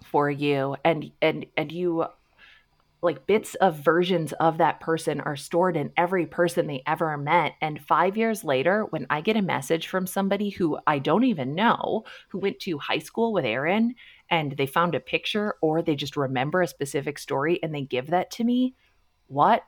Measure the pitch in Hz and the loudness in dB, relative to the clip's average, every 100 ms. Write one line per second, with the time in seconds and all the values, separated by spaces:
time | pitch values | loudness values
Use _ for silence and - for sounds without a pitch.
0 | - 151 143 143 147 139 135 135 165 156 | -2 0 2 2 0 2 0 0 0 0
1 | 147 - 160 151 - - 156 165 180 165 | -4 0 0 0 -4 -6 -4 -4 -2 0
2 | - - _ _ - - _ _ _ _ | -4 -6 _ _ -20 -20 _ _ _ _
3 | 175 143 - 214 208 - 190 156 143 160 | -2 -2 0 0 0 2 2 4 2 4
4 | 180 180 156 - 160 156 156 - - 160 | 4 0 0 0 0 4 2 2 -2 -2
5 | - 147 151 143 - 170 185 165 127 - | -2 -4 -4 -8 -2 2 2 0 -2 0
6 | 175 185 160 - 175 175 151 143 - 160 | 0 0 -2 0 2 2 -2 -4 -4 -2
7 | 160 147 143 170 147 - 156 151 - 156 | -2 -2 2 2 2 -2 -6 -6 0 4
8 | 180 208 226 214 151 131 147 208 214 - | 4 2 0 -2 0 2 2 2 -2 -6
9 | - 151 156 220 180 131 139 165 - 185 | -4 -2 0 0 0 -2 0 -2 0 -4
10 | 185 196 196 196 208 - 170 151 - 147 | -2 -2 0 0 -2 0 -2 0 0 0
11 | 147 175 262 170 127 156 233 - - 220 | 2 2 2 0 -2 0 2 2 0 -4
12 | - - - 190 196 196 - 147 - 156 | -6 -16 -14 -6 -4 -4 -6 -6 -4 -4
13 | - - 233 202 127 117 151 208 233 254 | -4 -2 0 0 0 0 0 2 0 -2
14 | - - _ 170 147 143 135 170 175 139 | -14 -20 _ -2 -2 -2 -2 2 0 0
15 | - 160 - 214 208 - 160 160 170 143 | -2 -4 -2 -2 -4 -2 0 0 0 -2
16 | 143 147 135 127 135 180 170 - 139 147 | -4 -4 -2 -2 0 0 -2 -2 -4 -4
17 | 147 143 - 135 147 175 165 147 131 123 | -4 -8 -6 -2 0 0 -2 -6 -4 -4
18 | 135 175 - - 233 247 254 - _ _ | 0 -2 -2 -2 0 2 0 -4 _ _
19 | _ _ _ 135 165 226 | _ _ _ 2 4 4